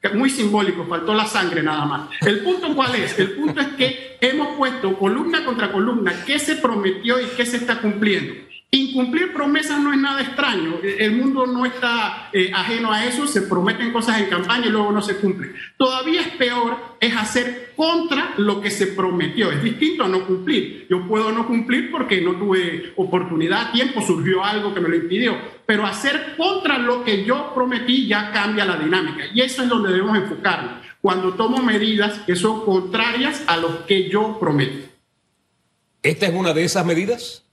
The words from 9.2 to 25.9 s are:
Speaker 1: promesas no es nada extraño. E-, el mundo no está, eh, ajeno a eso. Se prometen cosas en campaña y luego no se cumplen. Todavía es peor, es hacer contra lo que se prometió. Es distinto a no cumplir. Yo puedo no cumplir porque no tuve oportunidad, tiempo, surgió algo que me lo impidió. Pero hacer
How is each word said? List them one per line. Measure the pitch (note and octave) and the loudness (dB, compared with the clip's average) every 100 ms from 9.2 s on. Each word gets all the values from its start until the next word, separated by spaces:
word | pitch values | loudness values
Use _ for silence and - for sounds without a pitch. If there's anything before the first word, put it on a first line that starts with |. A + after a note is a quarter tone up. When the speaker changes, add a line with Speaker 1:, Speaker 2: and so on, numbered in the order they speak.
| F4+ | -2
Speaker 1:
promesas | - C#4+ D4+ D4+ D4 | -2 0 0 0 0
no | D4 | 2
es | C#4 | 2
nada | C#4 C#4 | 0 0
extraño. | C4 - C#4 G#3+ D#3+ E3+ | -4 -2 0 0 -2 -4
E-, | G3 G3 G#3+ | -4 0 2
el | |
mundo | A3+ C4+ C4+ B3+ | 2 2 2 0
no | B3 B3 | 0 -2
está, | B3 B3 A#3 G#3 - - | 0 -2 0 -2 -6 -4
eh, | G3 F#3 | 0 0
ajeno | F#3+ F#3 A#3 A3+ | 0 -2 -2 0
a | G#3+ A#3+ | 0 0
eso. | B3 C#4+ | -2 0
Se | G3+ | 0
prometen | F#3+ F3+ F#3+ A3+ A#3 | 0 0 2 0 -2
cosas | A#3 A3+ A3 | 0 2 2
en | G3 | 2
campaña | F3+ F#3 A#3+ A#3 | 0 0 0 2
y | |
luego | G#3+ G#3 | 2 2
no | G#3 | 0
se | G3+ G3 | 0 0
cumplen. | G3+ F3+ - - - _ | 0 0 -6 -12 -16 _
Todavía | C4 B3+ C4+ E4+ | 2 2 0 0
es | - | 0
peor, | - B3 B3 A#3+ A#3 - - | 0 0 2 0 -2 -8 -2
es | A3 A3+ | 0 0
hacer | G#3+ B3 B3 B3 - - | 0 0 -2 -6 -12 0
contra | D#4+ E4 - C4+ E4 - | 2 2 0 0 -2 0
lo | G#3 G3 | 0 0
que | G#3 | -2
se | - F#3+ | 0 0
prometió. | F#3+ F#3 F3 D3+ - G3 | 0 0 0 -2 0 0
Es | C#3+ | 2
distinto | A3+ A3 D#4 D#4+ | -2 0 0 2
a | G#3 | 0
no | F#3+ F#3 | 0 0
cumplir. | F#3 F3+ A3 - - - | -2 2 0 0 -8 -2
Yo | F3+ F3+ | -2 2
puedo | G#3+ A3 | 0 2
no | A3+ A#3 | 0 0
cumplir | A#3 A#3 B3+ - | 0 0 -2 0
porque | E4 - F#3+ | -4 0 2
no | E3+ | 2
tuve | F3+ G3+ F#3 F3 D3+ - - | 0 2 2 2 -4 -8 -4
oportunidad, | F3+ F3+ F3 D#3+ E3 G3+ A#3 | 0 0 0 0 0 0 0
tiempo, | A#3+ B3+ A#3 | 0 0 -2
surgió | - E3 D3+ F#3 | 0 0 2 2
algo | G3 G#3+ G3+ | 2 0 -2
que | F#3+ | -2
me | E3 | 0
lo | E3 | 0
impidió. | E3+ F#3+ B3 G3 - - - | 0 0 0 -2 -8 -16 0
Pero | G#3+ | 0
hacer | G#3 | 0